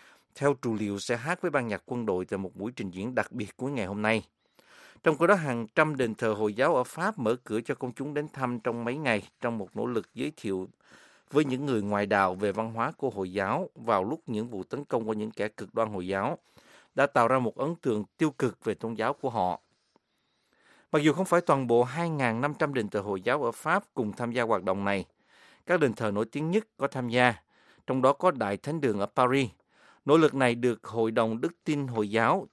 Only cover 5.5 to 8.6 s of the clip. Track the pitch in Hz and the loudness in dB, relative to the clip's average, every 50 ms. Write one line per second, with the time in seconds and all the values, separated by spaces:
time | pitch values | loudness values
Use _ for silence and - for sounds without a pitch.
5.5 | 120 117 113 - - - 156 156 147 131 127 113 107 - 120 110 107 104 110 107 | -2 -4 -4 -4 2 2 2 2 2 0 0 -2 -2 -2 0 0 0 2 0 0
6.5 | 104 110 131 160 165 131 123 - - 156 175 208 214 - 120 107 123 127 - - | 2 2 2 2 4 2 0 -2 -4 -4 -4 -4 -2 0 0 0 0 -2 -2 -4
7.5 | 107 113 117 - 135 - - 123 117 - 135 147 143 147 151 151 - 135 135 123 | -4 -4 -4 -4 -6 -6 -6 -8 -8 -8 -8 -6 -4 -6 -6 -6 -6 -6 -4 -4
8.5 | 120 117 | -4 -4